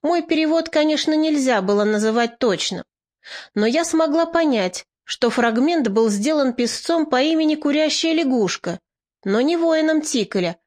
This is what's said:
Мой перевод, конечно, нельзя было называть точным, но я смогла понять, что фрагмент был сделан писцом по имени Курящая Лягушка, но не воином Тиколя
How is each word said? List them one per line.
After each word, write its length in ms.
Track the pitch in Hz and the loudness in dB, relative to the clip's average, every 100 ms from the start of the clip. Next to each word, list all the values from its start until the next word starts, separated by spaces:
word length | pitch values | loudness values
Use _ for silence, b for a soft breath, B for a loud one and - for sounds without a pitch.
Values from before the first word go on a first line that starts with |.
Мой 200 | 294 339 | 0 -2
перевод, 460 | 330 311 311 330 320 | 0 0 2 0 0
конечно, 460 | 320 311 302 - | 0 0 0 0
нельзя 460 | 311 320 302 262 226 | 0 0 0 2 0
было 220 | 190 208 | 2 0
называть 540 | 208 208 220 226 233 233 | 2 0 0 0 -2 0
точным, 460 | 247 180 - 185 - _ _ _ B B B | 0 0 -4 -8 -12 _ _ _ B B B
но 120 | 208 220 | -2 0
я 180 | 285 | 0
смогла 420 | 330 320 320 311 330 | 0 2 2 2 0
понять, 600 | 330 320 240 185 - - _ - | 0 2 0 -2 -6 -16 _ -14
что 240 | - 240 | -2 0
фрагмент 580 | 233 240 220 285 339 226 | 2 0 2 2 2 0
был 220 | 202 226 | 2 2
сделан 420 | 202 233 302 269 | 0 0 0 0
писцом 540 | 247 240 - - 339 311 | 0 -4 -4 -2 -2 0
по 160 | 254 | 0
имени 320 | 294 320 311 | 2 2 0
Курящая 580 | 302 285 294 311 - 330 | 0 0 0 0 0 0
Лягушка, 680 | 320 277 254 190 - 180 175 _ _ _ _ | 0 0 0 0 -2 -8 -10 _ _ _ _
но 160 | 190 214 | -2 0
не 160 | 277 339 | 2 2
воином 460 | 330 320 311 311 | 2 2 2 0
Тиколя 560 | 302 240 196 202 175 175 | 0 -4 -2 -2 -4 -6